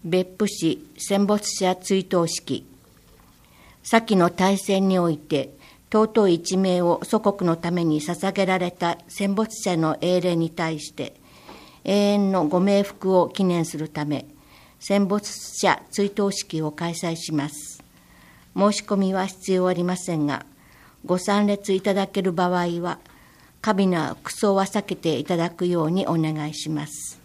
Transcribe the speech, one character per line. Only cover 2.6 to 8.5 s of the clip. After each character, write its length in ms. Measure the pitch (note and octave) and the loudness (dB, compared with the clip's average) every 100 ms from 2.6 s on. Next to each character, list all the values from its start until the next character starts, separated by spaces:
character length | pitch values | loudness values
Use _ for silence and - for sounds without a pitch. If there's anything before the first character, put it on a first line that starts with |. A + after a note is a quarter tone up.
| - - - - _ - - _ _ - - - | -8 -20 -20 -20 _ -20 -20 _ _ -20 -20 -20
先 320 | - A3+ A3+ | 0 0 4
の 140 | F#3+ F3 | 4 4
大 280 | E3+ F#3 G3 | 2 2 2
戦 300 | - F#3+ F#3+ | 0 2 2
に 100 | F#3 | 2
お 120 | E3+ | 0
い 80 | D3+ | -2
て、 360 | - D3 C3+ - - - _ | -2 -4 -4 -12 -20 -20 _
尊 380 | G#3+ A3 A3+ G3+ | 2 2 4 4
い 60 | |
一 200 | E3 E3+ | 2 0
命 260 | F#3 F#3+ F3+ | 0 2 2
を 200 | F3 E3+ | 2 0
祖 160 | - G#3+ | 0 2
国 260 | G#3 G3+ | 2 0
の 120 | F3+ E3 | 0 0
た 140 | E3+ | -2
め 120 | E3+ | 0
に 160 | E3 D3+ | 0 0
捧 320 | D3+ E3+ G3 | -2 -4 -2
げ 140 | G3 | 0
ら 120 | F#3+ | 0